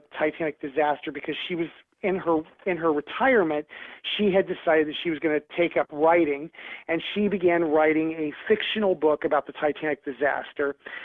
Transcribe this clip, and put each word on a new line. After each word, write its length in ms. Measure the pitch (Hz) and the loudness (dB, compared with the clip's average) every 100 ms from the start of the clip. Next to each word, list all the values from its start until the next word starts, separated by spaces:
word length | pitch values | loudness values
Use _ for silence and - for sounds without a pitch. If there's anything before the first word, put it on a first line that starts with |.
| _ - | _ -4
Titanic 440 | 156 151 156 - | -2 -2 -6 -6
disaster 500 | 147 135 147 143 160 | -6 -2 0 -2 -6
because 240 | 143 160 139 - | -10 -8 -8 -6
she 100 | 170 | -6
was 120 | 165 - _ _ | -6 -10 _ _
in 120 | 196 185 | -4 -2
her, 240 | 156 160 160 _ 196 | 0 0 -2 _ -6
in 120 | 170 | -2
her 140 | 165 | 0
retirement, 760 | 147 - - 262 240 165 151 151 - - - - - | 0 -2 0 2 4 2 0 -6 -14 -18 -14 -6 0
she 140 | 208 | 2
had 160 | 190 190 | 2 2
decided 400 | 180 170 156 151 | -2 2 4 2
that 80 | 143 | -2
she 80 | 175 | -4
was 80 | 147 | -2
gonna 200 | 160 151 - - | 0 0 -2 -2
take 220 | 170 165 | 0 0
up 80 | 143 | -2
writing, 580 | 147 160 175 151 139 160 - - - - | 2 4 4 2 -2 -8 -14 -16 -12 -4
and 160 | 165 - | -4 -2
she 140 | 202 208 | 0 0
began 360 | 180 175 170 165 | 2 2 4 4
writing 480 | 156 156 156 160 | 4 4 2 0
a 200 | 160 151 139 - | -2 -6 -4 0
fictional 480 | 214 - 214 202 165 | 0 0 0 0 2
book 280 | 151 147 | 2 2
about 220 | 160 143 - | 2 0 -2
the 80 | |
Titanic 500 | - 151 - 151 143 | -2 -2 -2 -4 -4
disaster 720 | 147 123 139 131 - - 143 - - - | -6 -2 -2 -2 -6 -4 -4 -6 -12 -16